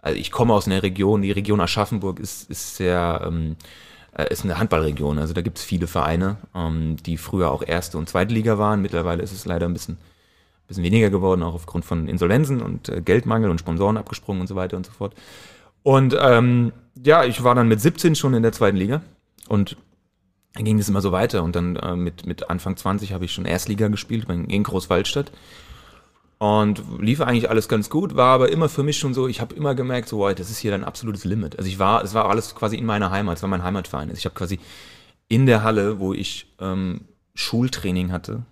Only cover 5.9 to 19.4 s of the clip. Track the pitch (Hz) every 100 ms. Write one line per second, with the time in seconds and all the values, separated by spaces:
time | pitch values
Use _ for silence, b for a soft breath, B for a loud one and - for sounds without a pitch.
5.9 | - 76 82 95 101 - 90 82 80 80
6.9 | 80 - 80 - 98 85 67 - 85 -
7.9 | 80 80 92 98 113 110 104 104 107 98
8.9 | 87 85 85 - 92 - 85 87 85 -
9.9 | 87 b b b b b b _ 90 87
10.9 | 110 107 95 95 92 85 85 - 87 -
11.9 | 85 78 87 87 110 139 131 - - -
12.9 | - 85 101 117 110 107 85 82 82 98
13.9 | 110 104 - - 98 92 95 92 92 92
14.9 | - 101 - B B B B B B -
15.9 | 135 131 - 135 120 123 123 117 - _
16.9 | - 131 160 131 117 123 120 113 110 127
17.9 | - 175 151 139 120 113 110 107 98 98
18.9 | 143 - _ _ _